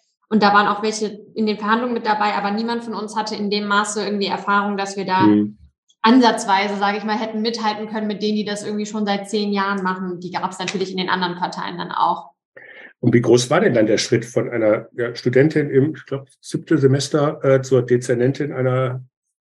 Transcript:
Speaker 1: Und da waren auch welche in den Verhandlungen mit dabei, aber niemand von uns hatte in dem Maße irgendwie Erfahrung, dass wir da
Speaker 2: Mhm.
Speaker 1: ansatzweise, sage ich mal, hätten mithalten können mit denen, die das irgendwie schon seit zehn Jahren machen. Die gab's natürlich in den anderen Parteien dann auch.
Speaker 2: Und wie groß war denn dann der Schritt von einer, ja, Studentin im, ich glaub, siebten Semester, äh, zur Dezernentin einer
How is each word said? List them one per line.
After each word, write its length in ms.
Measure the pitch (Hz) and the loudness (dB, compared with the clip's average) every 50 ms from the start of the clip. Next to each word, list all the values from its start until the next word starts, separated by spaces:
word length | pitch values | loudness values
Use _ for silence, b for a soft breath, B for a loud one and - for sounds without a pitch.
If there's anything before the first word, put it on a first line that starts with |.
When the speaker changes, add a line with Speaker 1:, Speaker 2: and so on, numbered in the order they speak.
| b b b _ _ - | b b b _ _ 0
Speaker 1:
Und 120 | 220 214 | 2 4
da 100 | 208 202 | 4 6
waren 160 | 202 202 208 | 6 4 4
auch 140 | 202 208 - | 2 0 -2
welche 380 | 220 214 214 - 220 202 208 - - - - | -2 -4 -4 -2 -6 -6 -8 -10 -18 -12 -6
in 100 | 220 220 | -4 -2
den 120 | 214 208 | -2 -2
Verhandlungen 360 | - 208 208 220 233 247 247 233 | -2 0 0 0 0 0 -2 -4
mit 140 | 226 - | -4 -2
dabei, 260 | 220 214 208 208 208 202 | -2 0 0 0 -2 -2
aber 160 | 196 196 202 | -2 -2 -2
niemand 360 | 208 220 226 233 233 233 233 | -4 -4 -4 -4 -4 -6 -6
von 100 | 233 214 | -8 -8
uns 200 | 190 214 208 220 | -8 -8 -6 -6
hatte 200 | 220 208 220 220 | -6 -6 -6 -6
in 160 | 190 208 202 | -4 -4 -2
dem 160 | 208 208 208 | -2 -2 0
Maße 360 | 208 202 202 320 311 - 220 202 | 0 0 0 0 0 -4 -4 -4
irgendwie 240 | 202 208 202 196 | -4 -2 -2 -2
Erfahrung, 500 | 175 190 190 190 202 202 202 202 208 208 | -2 -4 -4 -2 0 0 2 2 0 -2
dass 200 | 196 196 196 - | -4 -4 -6 -6
wir 80 | 202 190 | -6 -4
da 160 | 185 185 185 | 0 2 4
Speaker 2:
Mhm. 380 | - - 104 - 208 208 - _ - - _ _ _ _ _ _ | 4 6 6 4 2 -2 -6 _ -20 -20 _ _ _ _ _ _
Speaker 1:
ansatzweise, 760 | - 226 247 262 240 226 226 226 - - 190 190 202 202 202 | 4 6 6 8 6 6 4 2 0 0 0 2 2 0 -2
sage 200 | 196 202 202 202 | 0 0 0 0
ich 60 | 214 202 | -2 -2
mal, 160 | 220 214 214 | -4 -4 -4
hätten 240 | 226 220 - 214 214 | -4 -4 -4 -4 -2
mithalten 440 | 233 226 214 220 214 208 214 220 | -2 -2 -2 -2 -4 -4 -4 -8
können 200 | 214 214 220 214 | -8 -6 -6 -4
mit 160 | 208 208 185 208 | -4 -4 -2 -2
denen, 140 | 208 214 | -2 0
die 80 | 208 208 | 0 -2
das 180 | 208 208 202 - | -4 -4 -6 -6
irgendwie 240 | - 214 208 214 | -6 -4 -4 -6
schon 180 | 208 - 220 214 | -4 -4 -4 -2
seit 240 | 202 202 202 196 - | 0 -2 -2 -4 -4
zehn 240 | 220 208 208 202 202 | -2 -2 -2 0 -2
Jahren 300 | 202 196 196 202 196 185 | -2 0 -2 -2 -2 -2
machen. 360 | 185 185 190 190 180 180 175 | -4 -4 -4 -6 -6 -8 -8
Die 100 | 180 175 | -8 -8
gab's 260 | - 170 180 185 - | -6 -4 -6 -6 -6
natürlich 320 | - 185 180 - 185 190 185 | -6 -6 -4 -4 -4 -4 -4
in 80 | 190 | -4
den 120 | 185 185 185 | -4 -2 -2
anderen 260 | 190 185 180 175 175 | 0 0 -2 -4 -4
Parteien 420 | 170 180 190 - - - - 180 | -4 -6 -6 -6 -8 -8 -8 -8
dann 140 | 170 175 175 | -8 -8 -6
auch. 400 | - - - 165 175 - - - _ _ _ _ _ B B B B B B B B B | -2 0 0 0 0 -4 -6 -18 _ _ _ _ _ B B B B B B B B B
Speaker 2:
Und 140 | - 120 120 | 0 4 4
wie 80 | 120 | 4
groß 300 | 123 117 117 123 - - | 6 6 4 4 4 4
war 80 | 151 175 | 2 2
denn 140 | 220 185 123 | 4 4 4
dann 100 | 113 107 | 4 4
der 140 | 107 110 98 | 4 2 0
Schritt 260 | - - 123 113 - | 0 0 0 -2 -2
von 240 | - - 120 - - | -2 -4 -4 -4 -2
einer, 380 | 120 117 110 107 107 110 110 - - | -2 0 2 2 2 0 -2 -8 -8
ja, 200 | - 120 120 123 | -6 -6 -6 -6
Studentin 560 | - - 127 123 127 139 156 151 151 147 139 | -4 -2 2 4 4 4 4 4 0 0 2
im, 240 | 135 135 135 156 156 | 2 2 2 2 -2
ich 120 | - - | -6 -10
glaub, 200 | - 139 139 135 _ _ _ | -10 -10 -10 -10 _ _ _
siebten 400 | - - - 160 - - 170 147 | -14 -8 -8 -6 -2 0 2 4
Semester, 640 | 135 131 131 143 - - - 151 143 151 156 - - | 4 4 4 2 0 0 0 0 0 0 -2 0 2
äh, 180 | 139 135 135 | 4 4 4
zur 220 | 131 - 135 123 120 | 4 2 2 2 4
Dezernentin 680 | 120 123 120 123 - 127 117 120 131 139 - 151 143 | 4 2 0 2 0 0 2 2 2 0 0 -4 -4
einer 520 | 131 131 127 127 127 131 131 120 127 131 - _ _ _ _ _ _ _ _ _ _ | -4 -2 -2 0 0 0 -2 -2 -4 -8 -12 _ _ _ _ _ _ _ _ _ _